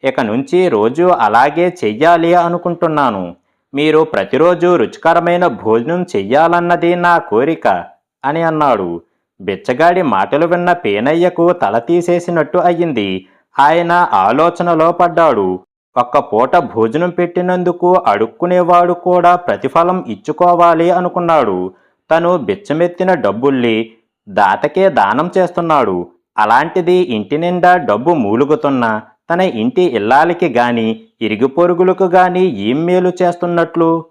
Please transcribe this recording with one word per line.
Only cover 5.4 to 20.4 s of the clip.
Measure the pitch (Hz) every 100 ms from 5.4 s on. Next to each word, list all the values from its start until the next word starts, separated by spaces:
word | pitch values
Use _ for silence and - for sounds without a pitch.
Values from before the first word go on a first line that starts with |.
| 175
భోజనం | 110 98 113 120 175 180 107
చెయ్యాలన్నది | 98 131 165 175 175 175 170 175
నా | 175 170
కోరిక," | - 104 139 165 117 92 85 _ _ _
అని | 135 156
అన్నాడు. | 165 156 147 113 90 85 _ _ _ _
బిచ్చగాడి | 98 98 - 127 165 180
మాటలు | 165 101 98 143 165
విన్న | 165 175
పేనయ్యకు | 117 117 101 120 165 175 175 170
తల | 175 98 110
తీసేసినట్టు | - 175 170 175 175 170 - 180
అయ్యింది. | 175 170 170 123 98 95 - _ _ -
ఆయన | 143 165 170 175 175
ఆలోచనలో | 104 95 127 165 170 175 165 165
పడ్డాడు. | 175 175 165 165 117 95 92 _ _ _ -
ఒక్క | 120 147
పూట | 135 107 127 175
భోజనం | - 110 113 131 180
పెట్టినందుకు | 175 175 175 180 180 180 175 180
అడుక్కునేవాడు | - - 104 110 - 180 180 175 175 175
కూడా | 175 180 180 175 180
ప్రతిఫలం | - - 139 165 170 185 139
ఇచ్చుకోవాలి | 104 - 151